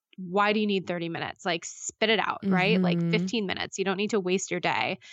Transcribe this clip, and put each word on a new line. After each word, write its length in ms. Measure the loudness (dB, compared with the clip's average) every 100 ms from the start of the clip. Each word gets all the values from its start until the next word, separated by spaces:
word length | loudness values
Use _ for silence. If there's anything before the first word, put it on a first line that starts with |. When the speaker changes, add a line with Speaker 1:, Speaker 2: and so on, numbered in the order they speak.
| _ -14
Speaker 1:
why 360 | -2 2 4
do 60 | 4
you 80 | 2
need 180 | 0 -2
thirty 240 | -4 -4
minutes? 340 | -4 -6 -6
Like, 220 | -4 -4 -6
spit 460 | -14 -12 -2 2
it 80 | 2
out, 220 | 0 -2 0
right? 340 | 2 4 4
Like, 200 | 4 2
Speaker 2:
Mm-hmm. 100 | 2
Speaker 1:
fifteen 380 | 2 0 -2 -2
minutes. 320 | -2 -4 -4
You 40 |
don't 140 | -2 -2
need 140 | 0
to 80 | 0
waste 320 | 0 0 0
your 80 | -2
day. 400 | 0 0 -2 -6 -12